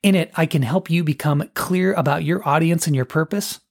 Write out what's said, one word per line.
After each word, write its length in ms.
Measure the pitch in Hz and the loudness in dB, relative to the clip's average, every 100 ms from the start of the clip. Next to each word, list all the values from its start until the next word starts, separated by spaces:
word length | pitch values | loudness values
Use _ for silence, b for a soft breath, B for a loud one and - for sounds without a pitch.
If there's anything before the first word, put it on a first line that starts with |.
In 120 | 208 | 4
it, 180 | 190 - | 2 0
I 120 | - 165 | -2 0
can 160 | 160 | 0
help 260 | 123 180 190 | 0 -2 0
you 160 | 165 | -2
become 460 | 160 143 151 143 - | 0 -2 0 0 -2
clear 400 | - - 180 185 | -6 -2 0 0
about 320 | 196 143 147 | 0 0 0
your 240 | 151 175 - | 0 -2 0
audience 380 | 147 165 170 - | 2 2 0 0
and 100 | 139 | -2
your 80 | |
purpose 560 | 127 156 160 202 202 - _ | 0 -2 -2 -4 -6 -12 _